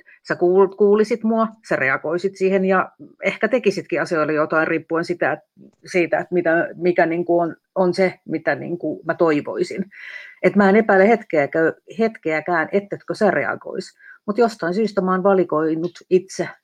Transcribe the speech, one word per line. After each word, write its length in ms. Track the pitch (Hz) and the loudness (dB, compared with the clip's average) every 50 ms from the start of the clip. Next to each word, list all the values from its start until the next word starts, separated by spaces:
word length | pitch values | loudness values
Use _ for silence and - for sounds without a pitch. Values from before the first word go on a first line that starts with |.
| _ - - _ _ | _ -20 -20 _ _
sä 80 | - 160 | -8 -2
kuul-, 400 | - 180 175 185 190 196 185 190 | 0 2 4 6 6 4 4 4
kuulisit 480 | - 208 202 202 214 214 214 240 226 220 | 2 4 4 4 4 2 0 -2 -2 -2
mua, 240 | 220 226 220 226 220 - _ - - | 0 0 0 0 -2 -4 _ -6 -4
sä 60 | - | -2
reagoisit 600 | 123 131 131 135 139 - 151 165 175 196 190 196 | 0 0 0 0 -2 -2 -4 -4 -2 -4 -4 -2
siihen 280 | - 190 190 196 190 190 | -2 0 0 2 2 2
ja 260 | 190 190 185 - - _ - - - _ - - | 2 2 2 0 -2 _ -18 -20 -20 _ -8 -6
ehkä 240 | 190 - - 226 | -6 -2 -2 0
tekisitkin 540 | 214 254 247 - 208 202 180 143 - 175 143 | 0 0 0 0 0 0 -2 -4 -4 -4 -4
asioille 320 | 165 156 180 156 151 147 156 | -2 -2 0 0 0 0 0
jotain 340 | 151 156 156 170 160 160 | 0 0 0 0 0 0
riippuen 380 | - 165 156 147 - 165 165 165 | 0 -2 -4 -4 -4 -4 -4 -2
sitä, 360 | 165 175 - 165 135 151 - - _ _ - - - _ _ - | -4 -4 -2 -2 -2 -2 -4 -8 _ _ -20 -20 -20 _ _ -12
siitä, 340 | 156 - 185 165 147 151 151 | -4 -2 0 0 0 0 -2
että 140 | - - 180 | -2 -2 -2
mitä, 360 | 180 - 165 165 170 151 - - | -2 0 2 2 0 0 -2 -6
mikä 300 | - 170 180 175 185 170 | -2 -2 0 2 2 0
niinku 340 | 165 165 175 170 170 170 170 | 0 0 -2 -2 0 0 0
on, 160 | 170 165 - - _ _ - | 0 -2 -6 -10 _ _ -4
on 180 | 185 190 180 175 | -2 0 0 0
se, 260 | 190 190 180 - - _ | 0 0 -2 -2 -6 _
mitä 300 | - 156 156 - 160 143 | -8 -8 -6 -4 -4 -4
niinku 460 | 131 139 139 170 170 - 151 - - - | -4 -6 -8 -8 -6 -6 -6 -8 -6 -6
mä 80 | 165 160 | -6 -2
toivoisin. 720 | - 175 165 151 147 - - - 107 180 - - - 190 - - - - - - - - - - _ - | 0 2 2 2 0 -2 -4 -4 -4 -4 -4 -6 -8 -10 -10 -14 -20 -20 -18 -18 -18 -18 -20 -6 _ 0
Et 120 | 185 185 | 2 4
mä 140 | 202 202 190 | 4 4 4
en 60 | 196 | 4
epäile 320 | 226 220 220 202 190 190 | 4 4 4 4 4 4
hetkeäkö-, 720 | 214 240 214 214 - - 156 139 139 - 160 160 156 - - _ - - 170 | 4 2 0 -2 -2 -2 0 0 0 0 0 0 0 -2 -4 _ -12 -4 -4
hetkeäkään, 680 | 226 226 220 - - 160 156 156 151 - 175 165 156 156 | -4 -4 -4 -6 -6 -4 -4 -4 -2 -2 -2 -2 0 0
ettetkö 440 | - 202 202 - 165 147 - - 165 | -2 -4 -4 -4 -8 -10 -10 -8 -4
sä 160 | - - 190 | 0 0 0
reagoisi. 680 | - 147 123 104 - - - - - - - - - _ - - - - _ | 2 0 -2 -4 -6 -8 -10 -10 -10 -10 -10 -12 -16 _ -20 -20 -20 -10 _
Mut 120 | - 202 | -4 0
jostain 360 | 226 233 220 226 - 170 165 175 | 0 0 0 0 -2 -6 -4 -2
syystä 280 | 208 226 202 202 196 | -2 -2 -2 -2 -2
mä 100 | 180 185 | -2 0
oon 120 | 185 185 180 | 0 0 2
valikoinut 680 | 202 196 190 170 - 156 151 160 156 160 160 165 175 - - - - | 2 4 2 2 0 0 -2 0 -2 -2 -4 -6 -6 -8 -12 -2 0
itse 400 | 180 185 190 - - - 170 - - _ | 0 0 0 -2 -8 -8 -8 -8 -10 _